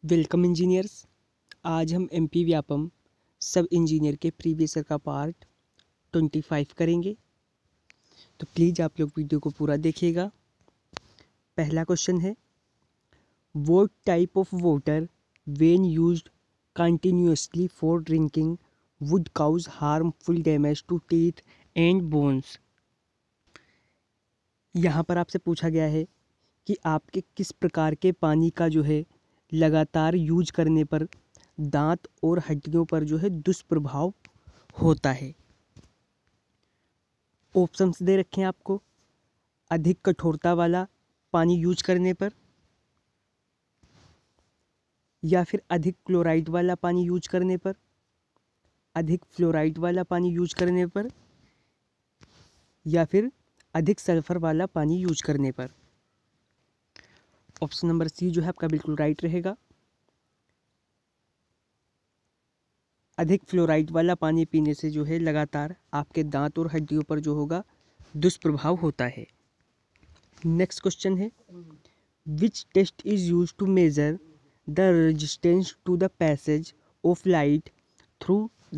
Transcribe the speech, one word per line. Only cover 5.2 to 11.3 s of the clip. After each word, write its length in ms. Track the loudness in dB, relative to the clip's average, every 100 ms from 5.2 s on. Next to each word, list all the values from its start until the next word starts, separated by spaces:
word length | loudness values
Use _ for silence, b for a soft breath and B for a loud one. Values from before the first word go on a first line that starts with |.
| -6 -10 _ _ _ _ _ _ _
ट्वेंटी 280 | -2 0 -2
फ़ाइव 260 | -4 -4 -6 -2
करेंगे, 400 | 0 0 -2 -8 _ _ _ _ _ _ _ _ _ b b _
तो 60 | -10
please 260 | 0 2 2
आप 200 | -4 -2
लोग 100 | -6 -4
video 240 | -4 -2
को 100 | -4
पूरा 260 | -4 -4 0
देखिएगा। 540 | -2 0 -2 -2 -4 _ _ _ _ _ _ -20 b b b